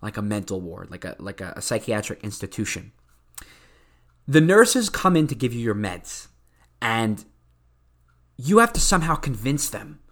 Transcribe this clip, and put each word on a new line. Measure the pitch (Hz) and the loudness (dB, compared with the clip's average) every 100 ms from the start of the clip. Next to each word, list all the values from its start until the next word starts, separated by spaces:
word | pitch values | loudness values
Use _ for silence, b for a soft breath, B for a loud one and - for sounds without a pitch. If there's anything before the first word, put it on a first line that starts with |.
like | 104 - | -10 -6
a | |
mental | 104 107 90 95 | -4 -4 -4 -8
ward, | 90 85 90 | -8 -12 -14
like | 87 | -12
a, | 92 - | -12 -12
like | 95 95 | -14 -12
a, | 90 - | -12 -10
a | |
psychiatric | - 113 117 107 - - | -4 -4 -2 -4 -4 -8
institution. | 104 98 98 - 104 - 101 _ _ _ _ - B B B B B B B _ - | -10 -10 -10 -6 -6 -6 -12 _ _ _ _ -20 B B B B B B B _ 2
The | 147 | 4
nurses | 160 202 233 254 214 | 8 8 8 4 0
come | - 185 170 | 0 4 4
in | 156 | 2
to | 117 | 0
give | 123 | -2
you | 117 | -2
your | 117 104 | -2 -2
meds, | 104 87 - - - _ _ _ _ _ | -4 -6 -12 -16 -16 _ _ _ _ _
and | 117 113 110 104 - _ _ _ _ _ _ _ _ _ _ - | -2 0 0 -2 -8 _ _ _ _ _ _ _ _ _ _ -10
you | 127 220 | 4 6
have | 233 | 6
to | - | 4
somehow | - 190 160 151 | 2 2 2 -2
convince | 147 110 120 143 - | -2 -4 -2 -2 -2
them | 104 147 151 _ | -6 -12 -18 _